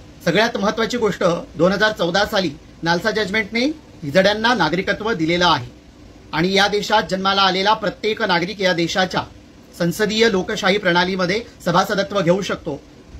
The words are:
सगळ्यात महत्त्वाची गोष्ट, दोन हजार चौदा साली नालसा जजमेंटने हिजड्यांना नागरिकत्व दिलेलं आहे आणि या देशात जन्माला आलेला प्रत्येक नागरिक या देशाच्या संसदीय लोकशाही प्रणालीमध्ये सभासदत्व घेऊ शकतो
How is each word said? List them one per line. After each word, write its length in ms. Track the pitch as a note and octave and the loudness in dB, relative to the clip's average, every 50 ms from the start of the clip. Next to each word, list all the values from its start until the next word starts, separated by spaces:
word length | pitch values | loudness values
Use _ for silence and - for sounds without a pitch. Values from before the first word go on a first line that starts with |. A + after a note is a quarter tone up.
| - - - - - | -20 -20 -20 -4 -2
सगळ्यात 320 | F3 D#3 G#3 A3+ A#3 B3 | 0 2 2 2 2 0
महत्त्वाची 400 | G#3+ G3 G#3+ A3 - A3+ - B3 | -2 -2 -2 0 0 -2 -2 -2
गोष्ट, 280 | A#3+ A3 G3+ - - G#3 E3+ E3+ - - - - | 0 0 -2 0 0 0 0 0 0 -4 -8 -2
दोन 160 | C3+ E3+ F#3 | 0 2 2
हजार 200 | G3+ F#3+ G#3+ G#3+ | 4 2 2 0
चौदा 320 | G#3+ - F3 E3+ F3+ G3 G#3 | 2 0 -2 0 2 0 0
साली 260 | G3 A3+ G3 F#3 D3+ D3 - - - - - | 0 0 -2 -2 -2 -4 -8 -16 -20 -14 -6
नालसा 280 | E3 E3 E3+ F3 G3 A3 | -2 0 0 0 0 -2
जजमेंटने 560 | G3 A3 G#3 F3+ G3+ A3 G#3 F#3+ A3 A#3 B3+ D4+ D#4 - - - - - | 0 0 -2 -2 -2 -2 -4 -2 -2 -2 -2 -2 -2 -6 -12 -20 -18 -12
हिजड्यांना 520 | D#3+ C#3+ C#3 F#3 F#3+ G3+ G#3 G#3+ A3 A#3+ B3+ | -10 0 2 2 4 4 2 2 2 0 2
नागरिकत्व 580 | G3+ D#3+ D#3 - F#3 F#3+ G#3 F#3 - G#3 A3 | 2 2 0 0 -2 -2 -2 -4 -2 -2 -4
दिलेलं 340 | A3 D#3+ D#3+ D#3 F3 F3+ F3+ | -2 -2 0 0 2 2 4
आहे 200 | F3 D3+ C#3 A#2 - - - - - - - - - - - - - | 4 2 2 -2 -8 -14 -20 -20 -20 -20 -20 -20 -20 -20 -20 -14 -6
आणि 220 | - D#3 E3+ F#3+ G3 | -2 -2 0 2 2
या 120 | G3 G3+ | 2 2
देशात 360 | G#3 G#3 G#3 G3 - G#3+ A3 F#3+ - | 2 0 -2 0 2 0 0 2 0
जन्माला 320 | F#3 F#3+ F#3+ G3 G3 G3 | -4 -2 0 0 2 2
आलेला 300 | G3 F#3 F3+ F#3+ F#3+ G#3 | 2 2 2 2 2 2
प्रत्येक 500 | A3+ A3 G#3 F3+ - - - G#3+ G#3+ A3 | 2 2 0 -4 -4 -4 -4 -4 -2 -2
नागरिक 380 | A3+ G3 F3 E3+ E3+ F3 F3 G3+ | 0 0 0 0 0 -2 -4 -2
या 120 | F#3+ F#3 | 0 0
देशाच्या 500 | F3+ E3 E3+ D#3+ - G3 F#3 F3+ - D#3 A#2 - - - - - - - - - - - | 0 0 -2 0 0 0 -2 0 -2 -4 -6 -6 -12 -20 -20 -20 -20 -20 -20 -20 -6 -2
संसदीय 520 | F3 E3+ - - G#3+ G3 A3 A3 A3+ A#3 | -2 -2 0 0 -2 0 2 2 2 4
लोकशाही 480 | G3 F#3 F3 - G#3+ - G#3 F#3 G3 G#3 | 2 0 -2 -4 -6 -2 0 0 0 2
प्रणालीमध्ये 640 | G3 F3+ E3+ F3 F3+ F#3 G3 F#3 F3+ E3+ G3+ A#3 B3 - - - - | 2 2 2 2 2 0 0 -2 -2 -2 -2 -4 -6 -10 -16 -6 -4
सभासदत्व 560 | F3+ D#3+ F#3 G3 - G#3 F#3+ F#3+ - G#3 G3+ | 0 2 2 0 2 -2 -2 -2 -2 -2 0
घेऊ 220 | E3 E3 F3+ G3+ | 2 2 0 0
शकतो 400 | F#3 - G3 - - E3 C#3 - - - - - - - - | 0 -4 -6 -6 -6 -8 -10 -10 -12 -18 -20 -20 -20 -20 -20